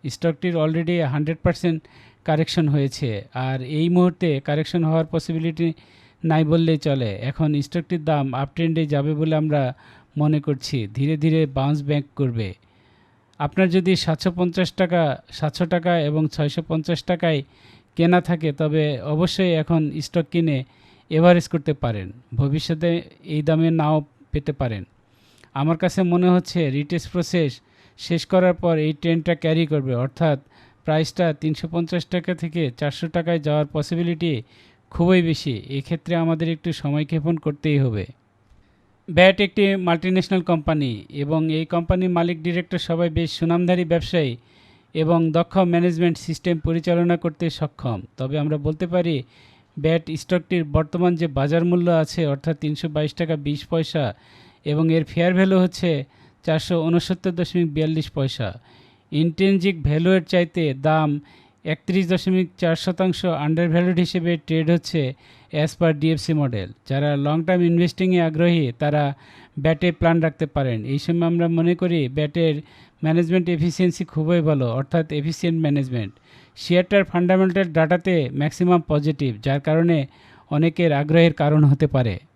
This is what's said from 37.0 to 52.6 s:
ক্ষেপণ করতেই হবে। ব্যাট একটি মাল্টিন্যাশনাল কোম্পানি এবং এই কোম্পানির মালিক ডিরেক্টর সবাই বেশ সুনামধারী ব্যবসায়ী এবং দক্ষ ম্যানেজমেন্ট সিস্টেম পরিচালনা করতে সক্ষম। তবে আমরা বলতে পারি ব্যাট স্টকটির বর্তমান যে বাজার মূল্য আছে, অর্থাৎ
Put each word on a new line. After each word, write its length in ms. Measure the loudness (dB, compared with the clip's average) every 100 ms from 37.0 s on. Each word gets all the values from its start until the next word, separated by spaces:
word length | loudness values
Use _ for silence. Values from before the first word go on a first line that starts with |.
| -2
ক্ষেপণ 260 | -2 -2 -2 -4
করতেই 340 | -4 0 2
হবে। 220 | 0 -2 -8 -12 _ _ _ _ _ _ _ _ -4
ব্যাট 300 | 6 6 6 0
একটি 160 | 2 2 2 0
মাল্টিন্যাশনাল 540 | 0 2 0 2 -2 0
কোম্পানি 400 | 0 0 0 0 -4 -10 -8
এবং 160 | -2 0 0 -2
এই 80 | -2
কোম্পানির 380 | -4 0 0 0 0
মালিক 200 | -2 -2 -4
ডিরেক্টর 360 | -4 -4 -6 -4
সবাই 200 | -2 0 0
বেশ 120 | -4 -2
সুনামধারী 460 | 0 2 2 0 2
ব্যবসায়ী 400 | -2 0 -2 -2 -4 _ _ _ _ _ -4
এবং 240 | 0 2 2 0
দক্ষ 160 | 0 2 2
ম্যানেজমেন্ট 440 | 2 2 2 0 0 -6
সিস্টেম 300 | -6 -2 -2 -2
পরিচালনা 480 | -2 0 2 2 0
করতে 220 | -2 -4 -6 -4
সক্ষম। 400 | -8 -6 -6 -6 -10 -10
তবে 160 | -6 -2
আমরা 140 | -2 -2 -4
বলতে 180 | -4 -2
পারি 220 | -2 0 -2 -6 _ -20 _ _ -4
ব্যাট 260 | 0 0 -2 -10
স্টকটির 420 | -2 -4 0 -2 0 -2
বর্তমান 360 | -2 0 0 0
যে 60 | -2 -2
বাজার 260 | 0 2 2
মূল্য 180 | 2 2 2
আছে, 180 | 0 -2 -2
অর্থাৎ 220 | -2 -4 -4